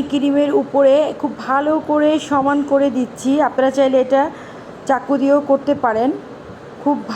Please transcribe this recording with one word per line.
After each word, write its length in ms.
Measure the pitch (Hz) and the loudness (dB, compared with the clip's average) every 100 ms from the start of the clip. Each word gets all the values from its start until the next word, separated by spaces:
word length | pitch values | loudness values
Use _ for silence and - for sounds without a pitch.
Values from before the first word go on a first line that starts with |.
| 285 | -2
ক্রিমের 400 | 285 285 285 285 285 | -2 0 2 2 0
উপরে 320 | - 269 277 277 302 - | 0 2 4 4 2 -2
খুব 120 | 285 - - | -6 -6 -4
ভালো 240 | 269 294 311 302 | -2 0 -2 0
করে 220 | 302 302 311 - | 2 2 2 0
সমান 280 | 285 269 285 285 | -2 0 0 2
করে 180 | 277 277 240 | 2 2 0
দিচ্ছি। 340 | 240 - 254 285 262 | -4 -4 0 2 2
আপনারা 220 | 254 262 269 | 2 0 2
চাইলে 220 | 262 262 262 | 2 2 2
এটা 160 | 269 302 - - - - - - | 2 0 -4 -18 -18 -18 -8 -2
চাকু 260 | 254 262 277 | -2 0 0
দিয়েও 200 | 277 285 285 | 4 2 4
করতে 220 | 269 277 277 | 0 0 0
পারেন। 260 | 247 220 254 - - - - - - - | 0 0 0 -2 -8 -18 -18 -18 -18 -6
খুব 140 | 285 262 208 | -2 -2 -4